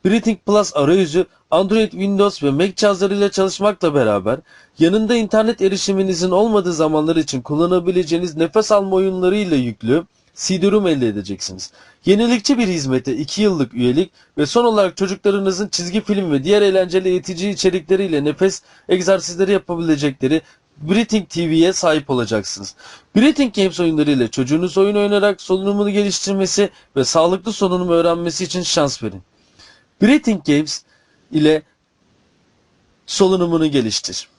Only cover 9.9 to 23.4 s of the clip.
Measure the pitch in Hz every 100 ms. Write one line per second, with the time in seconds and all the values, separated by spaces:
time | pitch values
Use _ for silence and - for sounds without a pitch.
9.9 | 151 175 _ _ - - 185 196 208 185
10.9 | 147 117 104 98 95 - 95 - _ -
11.9 | _ - 202 233 240 - 254 214 170 135
12.9 | 131 135 120 151 - 214 170 131 117 123
13.9 | 135 185 _ _ - 147 240 240 214 190
14.9 | 147 190 185 208 196 196 180 208 - 175
15.9 | 202 208 196 180 143 143 208 202 190 180
16.9 | 185 185 180 - 170 202 185 185 180 151
17.9 | 190 196 151 147 143 190 - _ _ -
18.9 | 185 180 190 156 175 190 196 - 170 170
19.9 | 147 143 135 131 156 - _ _ _ 151
20.9 | 196 226 214 170 170 170 160 170 180 175
21.9 | 156 143 127 110 110 98 - 98 - -
22.9 | - _ - 277 302